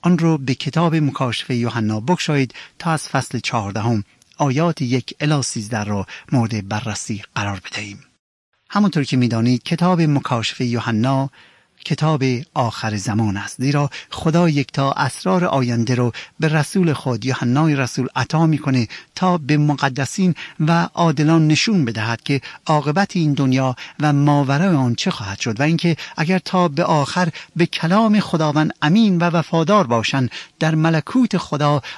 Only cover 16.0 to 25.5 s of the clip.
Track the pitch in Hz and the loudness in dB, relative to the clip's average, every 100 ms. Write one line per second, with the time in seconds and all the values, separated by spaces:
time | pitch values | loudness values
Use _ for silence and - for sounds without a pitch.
16 | 123 - - _ 156 156 147 202 170 135 | 0 -4 -18 _ 0 0 0 0 0 0
17 | 135 117 123 123 123 131 160 139 127 - | -2 -2 -2 -2 0 2 2 2 -2 -4
18 | 127 - 123 156 160 147 - 131 113 - | -4 -4 -2 2 2 2 0 0 0 -6
19 | - - 185 180 139 151 147 139 139 123 | -18 -2 0 0 0 2 2 2 -2 -2
20 | - - 185 - - - 156 170 170 - | -4 0 0 0 -8 -2 2 2 0 0
21 | 170 143 151 165 156 151 - 202 123 110 | 0 2 4 4 4 2 2 2 2 -2
22 | 110 117 - 139 - - - 151 143 151 | -4 -4 -2 -2 -4 -12 0 2 2 0
23 | 202 185 156 139 139 131 131 127 - - | 0 2 2 2 2 2 0 -4 -12 -2
24 | 147 143 143 143 135 139 196 156 127 117 | 2 4 4 4 2 2 2 2 2 0
25 | 190 - 101 98 - | -2 -4 -8 -6 -4